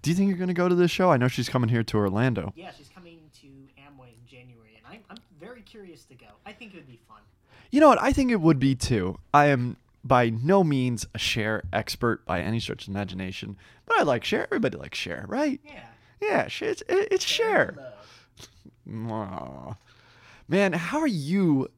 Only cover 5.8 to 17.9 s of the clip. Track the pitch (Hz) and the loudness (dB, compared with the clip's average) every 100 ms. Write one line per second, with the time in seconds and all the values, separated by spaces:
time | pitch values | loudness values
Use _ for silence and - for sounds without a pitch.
5.8 | 190 147 _ 123 107 - 208 208 226 180 | -20 -20 _ -20 -20 -20 -20 -20 -20 -20
6.8 | 143 117 _ 110 _ _ _ - - 269 | -20 -20 _ -20 _ _ _ -20 -2 6
7.8 | 311 240 262 285 254 220 160 139 135 127 | 8 8 4 2 2 4 4 4 2 0
8.8 | - 117 90 - - 147 147 135 123 - | 0 0 0 -6 2 4 4 2 -2 -8
9.8 | _ _ 117 127 120 113 139 196 165 139 | _ _ 2 4 4 0 4 4 4 2
10.8 | 127 117 - - - 120 107 110 - 104 | 0 -2 -6 -6 -4 -2 -2 -4 -2 -4
11.8 | - - 120 - - 90 80 113 113 104 | -4 -2 -2 -2 -4 -4 -2 -4 -6 -10
12.8 | - 98 98 92 92 92 104 98 - - | -8 -8 -6 -8 -10 -10 -12 -14 -20 -20
13.8 | - 453 151 120 - 214 - 339 139 - | -2 0 2 0 -2 -4 -2 -2 -2 -4
14.8 | - - - 71 - 247 302 - - 285 | -12 -10 -8 -10 -6 -4 -2 -4 -12 -20
15.8 | - - _ _ 415 392 - - - - | -20 -20 _ _ -2 -2 -2 -6 -6 -6
16.8 | - 370 403 381 - - 453 381 - - | -2 -2 0 -2 0 -2 0 2 0 -4
17.8 | - | -18